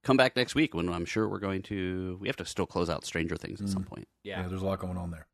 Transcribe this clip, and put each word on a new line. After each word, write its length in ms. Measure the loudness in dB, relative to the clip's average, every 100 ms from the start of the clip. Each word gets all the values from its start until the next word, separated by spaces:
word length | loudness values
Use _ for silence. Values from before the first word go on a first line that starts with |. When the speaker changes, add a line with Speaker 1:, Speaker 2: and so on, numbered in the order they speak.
Speaker 1:
come 140 | 6 8
back 180 | 8 6
next 180 | 2
week 180 | 4 2
when 140 | 2 0
I'm 160 | 0
sure 240 | 0 0 0
we're 100 | 0
going 240 | -2 -2
to, 520 | -4 -4 -2 -2 -4 -4
we 80 | -4
have 80 | -4
to 80 | -6
still 200 | -2 0
close 220 | 2 0
out 140 | 0
Stranger 320 | -2 0 0 -2
Things 240 | -6 -6
at 80 | -2
some 160 | -2
Speaker 2:
Mm. 40 | -4
Speaker 1:
point. 200 | -10 -14 _
Speaker 3:
Yeah. 180 | -8 -6
Speaker 2:
Yeah, 60 | -4
there's 140 | -2
a 40 | -2
lot 120 | -2
going 180 | -2 -4
on 140 | -6
there. 160 | -8 -14